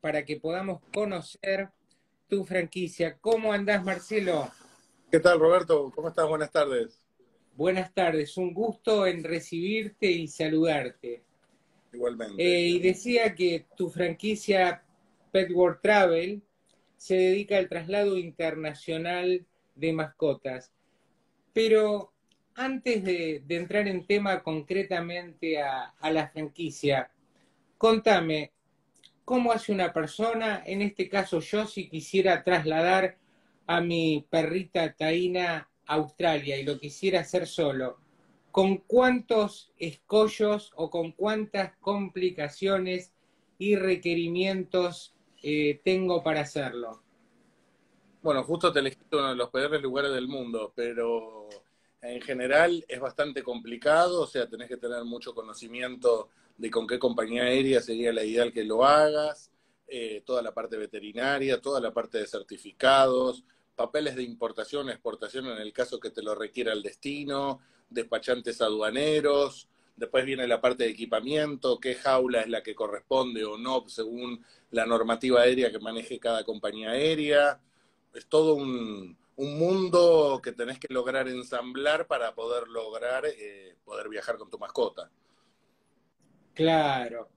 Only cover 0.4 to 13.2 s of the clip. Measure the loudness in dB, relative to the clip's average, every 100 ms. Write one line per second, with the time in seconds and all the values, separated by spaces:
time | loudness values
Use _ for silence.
0.4 | -4 -4 -4 -8 _ -4 -2 -4 -10 -10
1.4 | -4 -2 -4 _ _ _ _ _ _ -2
2.4 | 0 -2 -2 -4 -6 -2 -4 -2 0 2
3.4 | 2 0 2 2 0 -4 -2 -2 2 0
4.4 | -2 -10 -20 _ _ _ _ 6 8 8
5.4 | 8 6 6 2 2 -6 -6 0 0 0
6.4 | 0 2 2 2 -2 _ _ _ _ _
7.4 | _ -2 0 0 -2 0 2 2 -4 -4
8.4 | -4 -2 -4 -2 0 2 2 0 -4 -6
9.4 | -4 -6 -2 -2 -4 -2 0 0 -2 -4
10.4 | 0 2 2 2 -2 -8 -12 -12 _ _
11.4 | _ _ _ _ _ -4 -4 -4 -8 -2
12.4 | 2 4 2 4 2 0 0 2